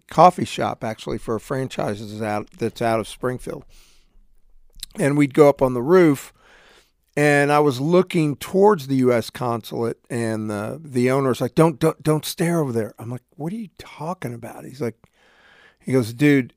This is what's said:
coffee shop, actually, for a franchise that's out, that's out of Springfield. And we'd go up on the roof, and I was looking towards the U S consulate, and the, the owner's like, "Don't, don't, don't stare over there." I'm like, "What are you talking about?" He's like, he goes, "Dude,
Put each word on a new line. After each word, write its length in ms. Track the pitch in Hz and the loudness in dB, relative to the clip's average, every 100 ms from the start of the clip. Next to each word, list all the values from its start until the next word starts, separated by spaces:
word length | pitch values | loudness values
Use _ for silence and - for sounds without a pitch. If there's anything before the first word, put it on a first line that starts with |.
| - | -4
coffee 360 | - 180 - | 6 6 6
shop, 400 | 113 - 110 113 | -6 -4 -6 -4
actually, 360 | 113 113 147 120 | -8 -8 -8 -8
for 160 | - 110 | -4 -6
a 40 | |
franchise 600 | - 135 131 - 135 104 | -4 -6 -6 -6 -6 -6
that's 220 | 107 107 | -8 -8
out, 260 | 110 104 107 - | -4 -6 -6 -6
that's 240 | 113 - | -6 -2
out 180 | 117 113 | -2 -2
of 80 | 104 | -4
Springfield. 560 | - 127 123 - - - - _ _ _ - _ _ _ - _ - - - | -6 -6 -6 -10 -14 -14 -20 _ _ _ -20 _ _ _ -20 _ -20 -14 -4
And 180 | 143 147 | 0 2
we'd 200 | 143 139 | 2 6
go 120 | 147 | 6
up 140 | - | 6
on 140 | 131 123 | 0 0
the 80 | |
roof, 500 | 131 185 165 135 - _ _ - _ _ _ _ _ - | 4 6 6 2 -4 _ _ -20 _ _ _ _ _ 0
and 360 | 147 143 143 | 2 4 4
I 80 | 147 | 4
was 200 | 147 123 | 2 0
looking 560 | 147 175 180 170 151 131 | 2 2 2 0 -2 -4
towards 520 | - 190 208 190 135 | -4 4 4 2 0
the 80 | 135 | 2
U 180 | 123 | 2
S 160 | 117 - | 2 -2
consulate, 680 | - 123 117 - 127 117 - - | -6 -4 -4 -6 -6 -6 -6 -8
and 400 | 123 113 110 107 | -6 -4 -4 -6
the, 320 | 104 107 139 | -6 -8 -10
the 280 | 156 127 123 | -6 0 2
owner's 280 | 135 135 113 | 2 0 -2
like, 140 | 127 | -2
"Don't, 260 | - 165 - | 2 2 2
don't, 220 | 160 - | -2 0
don't 240 | 151 156 - | -2 -2 -2
stare 340 | - 170 170 | -4 -2 0
over 100 | 139 | 0
there." 240 | 113 104 - | -2 -4 -8
I'm 140 | 113 | -12
like, 100 | 123 _ - | -12 _ -12
"What 180 | 160 | -10
are 40 | 226 | -10
you 120 | 202 _ | -14 _
talking 560 | - - 156 180 120 | -20 -12 -10 -8 -10
about?" 320 | 117 113 131 151 | -12 -14 -16 -16
He's 160 | 131 | -8
like, 140 | 120 - _ _ _ _ _ _ _ _ | -8 -8 _ _ _ _ _ _ _ _
he 100 | - | -2
goes, 200 | 131 113 | 0 0
"Dude, 400 | 120 147 139 120 | 2 4 4 0